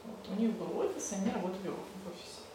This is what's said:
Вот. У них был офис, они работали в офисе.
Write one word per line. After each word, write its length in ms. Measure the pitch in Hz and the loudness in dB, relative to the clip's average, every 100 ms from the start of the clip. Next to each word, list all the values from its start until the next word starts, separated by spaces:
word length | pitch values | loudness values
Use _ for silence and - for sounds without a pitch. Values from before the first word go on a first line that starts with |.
Вот. 340 | - - - 196 | -8 -8 -2 4
У 40 | |
них 100 | 226 180 | 4 4
был 200 | 180 - | 0 2
офис, 360 | - - - | 2 2 -2
они 180 | 196 196 | 2 2
работали 380 | 202 180 185 - | 2 0 0 -2
в 380 | - - 190 185 | -4 -6 -8 -8
офисе. 320 | - - - - | -10 -10 -12 -12